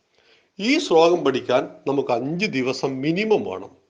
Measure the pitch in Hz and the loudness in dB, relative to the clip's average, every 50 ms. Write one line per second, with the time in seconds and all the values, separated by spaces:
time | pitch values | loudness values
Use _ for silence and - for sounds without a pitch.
0 | _ _ _ _ _ _ _ _ _ _ _ - 190 233 285 330 311 - 175 160 | _ _ _ _ _ _ _ _ _ _ _ -4 -2 0 0 0 2 2 4 6
1 | 165 170 175 170 147 139 127 123 104 - 123 131 - - - - - - 139 143 | 6 6 4 4 2 0 0 0 0 0 0 0 0 -2 -8 -10 -4 -2 -2 0
2 | 135 - 127 117 123 139 160 175 208 202 139 131 127 127 131 - - 139 135 131 | 0 0 0 -2 -2 -4 -4 -4 -4 -4 -2 -2 -2 -2 -2 -4 -4 -4 -4 -4
3 | 131 151 165 185 214 220 214 160 107 92 92 95 95 98 - _ _ _ | -2 -2 -2 0 0 0 0 0 0 -4 -8 -10 -10 -14 -18 _ _ _